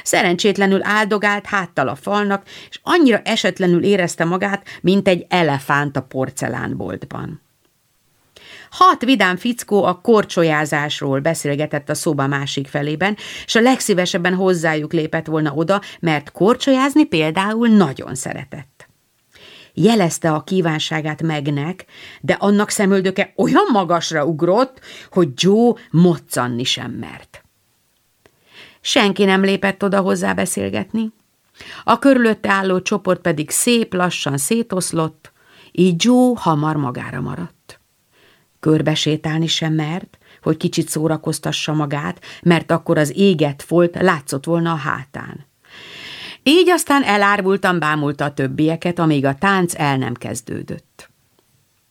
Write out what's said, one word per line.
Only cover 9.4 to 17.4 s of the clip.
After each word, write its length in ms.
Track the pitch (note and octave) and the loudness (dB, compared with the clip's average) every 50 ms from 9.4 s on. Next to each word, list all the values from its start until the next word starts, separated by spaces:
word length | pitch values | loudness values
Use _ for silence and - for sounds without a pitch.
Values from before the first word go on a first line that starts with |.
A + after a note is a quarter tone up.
| - A#3+ A#3+ - - - G#3+ G3+ F3 | -4 -6 -6 -6 -4 -2 0 2 2
a 160 | F3+ F3+ F3+ | 2 -2 0
korcsolyázásról 1200 | - - A#3 G#3 G3 - - - E3+ E3 D3+ D3 D#3 D3 D#3+ D3+ C#3+ D3+ D3+ - D3 C#3 C3+ C3+ | 2 4 4 4 4 0 0 0 2 2 2 0 0 -2 -2 -2 -2 -4 -6 -4 -4 -2 -2 0
beszélgetett 680 | C#3 E3 E3 - - D3 C#3+ C#3+ D3+ D3 - D3 C#3 - | 0 -2 -2 -2 -2 -4 -2 -2 -2 -4 -4 -6 -4 -6
a 60 | D3+ | -6
szoba 320 | D3 - E3+ D3+ C#3+ C#3 | -4 -2 -2 -2 0 0
másik 400 | C3+ C#3+ C#3 C#3+ C3+ - - C3+ | -2 -2 -2 -4 -6 -6 -6 -6
felében, 500 | - - D3 C#3+ D3 D#3 D#3 F3 G3 G#3+ - - - - - - | -6 -4 -4 -4 -4 -4 -2 -2 -2 -2 -4 -8 -14 -16 -14 -6
és 100 | - - | -2 0
a 60 | A#3 | 2
legszívesebben 760 | A3 B3+ C4 B3 - - G3+ F3 F3+ F3 - F#3+ E3+ F3+ F#3 | 4 4 2 2 0 0 0 0 0 0 0 -2 0 0 0
hozzájuk 580 | F#3 G3 F#3 F#3 E3+ D#3+ E3 D#3 D#3 D3+ D#3 - | 0 2 2 2 2 0 -2 -2 -2 -2 -2 -2
lépett 340 | E3 D3+ D#3 - D#3+ D#3+ | -2 -2 -2 -2 -4 -4
volna 260 | D#3+ D#3 D#3 D#3 D#3 C#3 | -4 -2 -2 -2 -2 -2
oda, 280 | D3 E3 D#3+ G3 G3+ G3+ - - - | -2 0 0 0 -2 -2 -6 -10 -6
mert 320 | - E3 D#3 C#3+ C#3 - - | -2 -2 -2 -2 -4 -6 -4
korcsolyázni 720 | - E3+ G3+ A#3+ - - - C4+ B3+ C4 C#4+ C4+ D4+ D4+ | 0 2 2 2 2 2 2 2 2 2 2 4 2 2
például 640 | D4+ - E3 D#3 D#3 D#3+ F#3 | 2 2 0 0 0 0 0